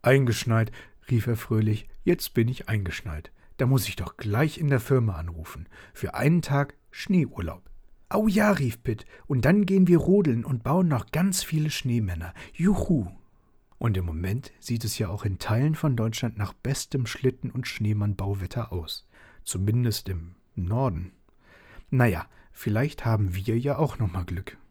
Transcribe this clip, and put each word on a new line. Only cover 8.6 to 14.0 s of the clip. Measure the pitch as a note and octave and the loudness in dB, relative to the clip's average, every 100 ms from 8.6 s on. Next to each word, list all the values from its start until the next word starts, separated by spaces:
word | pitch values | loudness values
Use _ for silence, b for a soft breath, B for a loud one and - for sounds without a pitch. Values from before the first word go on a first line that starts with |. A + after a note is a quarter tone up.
| C3 A2 | 0 -2
Pitt, | - A2 - B B | -4 -6 -8 B B
"und | C3+ | 2
dann | A2 G3 G3 | 4 4 4
gehen | F#3+ F3+ | 4 6
wir | F3 | 6
rodeln | - G3 E3 A#2 | 6 4 4 0
und | A#2 B2 | -2 -4
bauen | B2 E3 F3+ | 0 2 2
noch | C3 - | 0 -2
ganz | D3+ F#3+ F3+ | 0 0 0
viele | - D#3 D3+ | -2 0 0
Schneemänner. | - C3 A#2 G2+ E2+ E2+ B B | -2 0 0 0 -4 -8 B B
Juhu!" | - F3 F#3 - D#3+ F#2 - - _ _ _ _ - | 0 2 2 2 0 0 -10 -20 _ _ _ _ -4
Und | A#2+ | -2
im | F#2 | 0